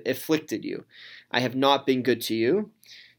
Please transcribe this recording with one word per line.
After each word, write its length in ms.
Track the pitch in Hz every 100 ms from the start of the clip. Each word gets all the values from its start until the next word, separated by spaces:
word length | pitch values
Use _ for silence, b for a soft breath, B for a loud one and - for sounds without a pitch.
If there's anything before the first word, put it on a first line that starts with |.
| 117
afflicted 580 | 131 - 156 - 110
you. 220 | - 87 - B B B B
I 80 | 123
have 160 | 123 131
not 320 | 135 139 131
been 160 | 127
good 180 | 123 117
to 120 | - 113
you. 340 | 117 196 214 _ b b b